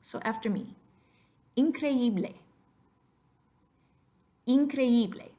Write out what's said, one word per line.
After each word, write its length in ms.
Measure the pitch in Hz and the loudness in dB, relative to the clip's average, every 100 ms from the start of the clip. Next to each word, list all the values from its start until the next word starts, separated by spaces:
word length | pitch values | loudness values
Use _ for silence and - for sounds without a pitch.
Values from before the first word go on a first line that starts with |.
So 180 | - - | -8 -6
after 260 | 226 220 226 | -6 -6 -4
me. 260 | 202 - - _ _ _ _ _ _ _ - | -4 -6 -18 _ _ _ _ _ _ _ 0
Increíble. 760 | 285 311 302 269 240 196 - - _ _ _ _ _ _ _ _ _ _ _ _ _ _ _ _ _ _ _ _ - | 0 2 0 2 2 0 -2 -8 _ _ _ _ _ _ _ _ _ _ _ _ _ _ _ _ _ _ _ _ 0
Increíble. 840 | 262 285 285 254 240 214 185 - | 2 2 0 2 4 2 -4 -16